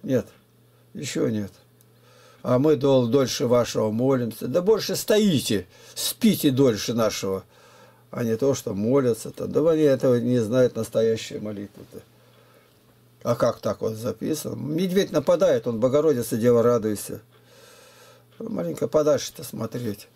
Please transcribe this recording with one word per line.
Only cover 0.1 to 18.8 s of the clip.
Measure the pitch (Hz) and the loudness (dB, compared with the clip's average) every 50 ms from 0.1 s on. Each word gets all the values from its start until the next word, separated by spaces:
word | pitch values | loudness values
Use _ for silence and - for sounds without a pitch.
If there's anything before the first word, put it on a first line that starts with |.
| 135 120 101 - - _ _ _ _ _ _ _ _ _ _ _ _ | -2 -2 -2 -4 -16 _ _ _ _ _ _ _ _ _ _ _ _
Еще | - 147 131 - 165 160 131 | -12 -10 -8 -4 -2 -2 -2
нет. | 113 107 104 95 - - _ _ _ _ _ _ _ _ _ _ _ _ - - - _ - | -2 -4 -6 -8 -12 -20 _ _ _ _ _ _ _ _ _ _ _ _ -20 -20 -20 _ -2
А | - 127 123 | 0 0 2
мы | 139 156 156 | 4 4 2
дол-, | 131 135 139 135 131 123 117 | 4 4 4 4 4 4 4
дольше | 113 143 135 117 - - 143 120 | 4 2 2 2 -2 -4 0 2
вашего | 123 120 117 - - 127 113 107 | 2 2 2 0 -2 -2 -2 -2
молимся. | 107 113 123 135 135 127 120 113 107 - - 117 | 0 0 0 0 0 0 -2 -4 -6 -8 -8 -2
Да | 131 175 | -2 0
больше | 180 196 220 196 - - 190 | 2 2 2 2 0 -4 -6
стоите, | - - - 220 208 220 202 170 120 - - - 98 90 - _ - - - - | -6 0 2 2 4 4 2 2 0 0 0 -2 -2 -4 -6 _ -20 -20 -18 -12
спите | - - - - _ - 220 175 131 - 151 | -8 -6 -6 -6 _ 2 2 2 4 2 0
дольше | 131 123 139 131 110 98 - - 120 | 2 4 4 4 2 0 -4 -4 -2
нашего. | 120 113 107 - - - 98 95 95 - _ _ _ _ - - - - - _ _ _ _ | 0 0 0 -2 -2 -4 -4 -6 -6 -8 _ _ _ _ -20 -20 -20 -20 -20 _ _ _ _
А | - 123 123 | -8 -6 -2
не | 113 113 110 | -2 -2 0
то, | 135 139 135 | 0 0 0
что | 127 - 123 98 | -2 -4 -8 -4
молятся-то. | 95 104 113 131 143 135 123 113 - - - - - - - | -2 0 2 2 2 2 2 -2 -2 -6 -16 -12 -10 -10 -2
Да | - 135 147 165 | -2 0 2 2
они | 160 156 | 2 4
этого | 156 143 135 123 - 135 123 120 | 4 2 2 2 2 2 2 2
не | 117 120 123 123 | 2 0 0 0
знают, | 113 104 117 127 127 120 - | 0 0 2 2 2 2 0
настоящей | 113 113 - - 113 113 113 113 110 - - - - | -4 -8 -4 -2 0 0 0 0 -2 -6 -10 -12 -10
молитвы-то. | 104 104 104 101 104 101 _ - 92 _ - 92 - _ _ _ _ _ _ _ _ _ _ _ _ _ _ _ _ _ _ _ _ _ _ _ - | -10 -10 -10 -10 -12 -14 _ -20 -20 _ -20 -20 -20 _ _ _ _ _ _ _ _ _ _ _ _ _ _ _ _ _ _ _ _ _ _ _ -2
А | 120 120 | -2 0
как | - 135 120 107 - | 2 2 0 0 -2
так | - 113 101 - | -4 -6 -4 -2
вот | - 107 110 | -4 -6 -6
записано? | 107 113 123 - - - 160 156 151 - - 120 | -4 -8 -8 -8 -6 -4 -4 -4 -4 -6 -8 -8
Медведь | 117 123 139 151 165 190 185 175 202 180 - | -8 -8 -6 -4 -2 -2 0 2 0 0 2
нападает, | - 151 131 - 180 160 190 180 143 120 - | 0 -2 2 2 2 4 4 2 2 2 0
он: | 127 117 110 | -2 -2 0
"Богородица, | 117 131 120 147 151 160 147 120 113 - - 113 | 0 2 2 4 4 4 2 0 -2 -4 -2 2
Дева, | 110 123 120 117 | 4 4 4 6
радуйся". | 113 120 120 117 101 110 107 101 - - - - - _ _ _ _ _ _ - - - - - - - - - - - - _ _ _ _ _ | 4 4 2 2 0 -2 -4 -4 -6 -12 -14 -14 -16 _ _ _ _ _ _ -20 -20 -20 -20 -20 -20 -20 -20 -20 -20 -20 -20 _ _ _ _ _
Маленько | 226 220 220 175 170 170 156 - | -12 -10 -8 -6 -6 -6 -6 -6